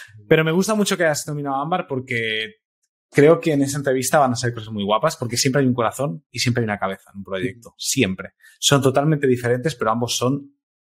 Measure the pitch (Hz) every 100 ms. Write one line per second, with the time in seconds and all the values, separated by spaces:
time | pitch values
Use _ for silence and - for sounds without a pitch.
0 | - 107 104 160 160 165 190 214 202 185
1 | 170 147 - 147 143 135 147 180 170 131
2 | 127 120 113 110 110 - _ _ _ _
3 | _ - 143 165 165 143 139 143 139 131
4 | 127 156 135 120 120 113 107 110 101 107
5 | 110 - 117 120 139 139 131 123 110 -
6 | 139 160 - 120 123 120 113 101 95 95
7 | _ 98 95 95 92 98 101 - - 139
8 | 101 95 90 _ - _ - 143 131 135
9 | 147 151 135 123 120 127 123 - 110 117
10 | 120 - 120 143 - _ _ _